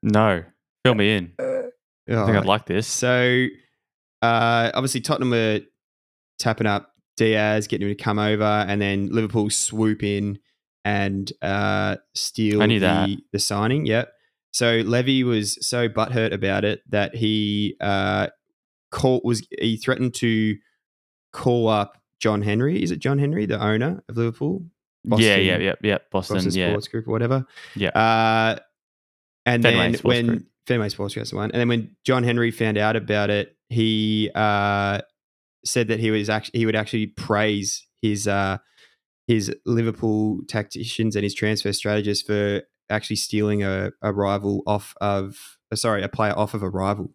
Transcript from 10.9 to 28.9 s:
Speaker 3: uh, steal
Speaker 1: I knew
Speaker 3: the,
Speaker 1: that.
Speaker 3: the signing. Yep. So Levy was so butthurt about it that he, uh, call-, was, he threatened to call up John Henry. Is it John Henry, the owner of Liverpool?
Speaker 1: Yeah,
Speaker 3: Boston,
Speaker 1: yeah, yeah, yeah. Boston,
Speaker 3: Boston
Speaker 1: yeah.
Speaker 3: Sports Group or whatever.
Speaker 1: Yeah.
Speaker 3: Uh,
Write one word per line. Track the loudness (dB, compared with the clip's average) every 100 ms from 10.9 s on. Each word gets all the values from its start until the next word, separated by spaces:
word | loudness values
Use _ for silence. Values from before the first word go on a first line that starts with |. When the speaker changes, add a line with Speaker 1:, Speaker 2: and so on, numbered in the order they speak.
| -2 -2 -2 -6 -8
Speaker 3:
uh, | -4 -2 0 0 -2 -4 _
steal | -8 -6 -2 0 4
Speaker 1:
I | 4
knew | 4
Speaker 3:
the, | 4
Speaker 1:
that. | 2 0 -2 -6
Speaker 3:
the | -4
signing. | -2 0 0 0 0
Yep. | 0 -2 _ _ _ _
So | 0 2 2
Levy | 2 0 2 2
was | 4 2 0 -4 -4
so | -2 -2
butthurt | 0 -2 0 0
about | 0 0 0
it | 0 -4 _
that | -2 -2
he, | -2 0 0 0 0 -2 -4
uh, | -2 0 0 0 -2 _ _ _ _ _ _
call-, | -2 0 2
was, | 0 -2 -4 -4
he | -2 -2
threatened | -2 -2 -2
to | -2 0 2 0 -2 _ _ _ _ _ _ _
call | -4 0 2 2
up | 2 0 _ _ _
John | -2 0
Henry. | 0 0 0 0
Is | -2
it | -2
John | -2 0
Henry, | 0 -2 -2
the | -2
owner | 0 0 0 -4 _
of | -4
Liverpool? | -2 -2 -4 -4 -10 _ _ _
Speaker 1:
Yeah, | -2
Speaker 3:
Boston, | 2 6 6
Speaker 1:
yeah, | 4 2
yeah, | 0 0
yeah. | 0 -2 _
Boston, | -4 -2 -2
Speaker 3:
Boston | 0
Speaker 1:
yeah. | 0 0
Speaker 3:
Sports | -2 -4
Group | -8 -4
or |
whatever. | -2 0 0 -2 -12 -16 -4
Speaker 1:
Yeah. | 0
Speaker 3:
Uh, | 2 4 4 4 2 2 -2 -10 _ _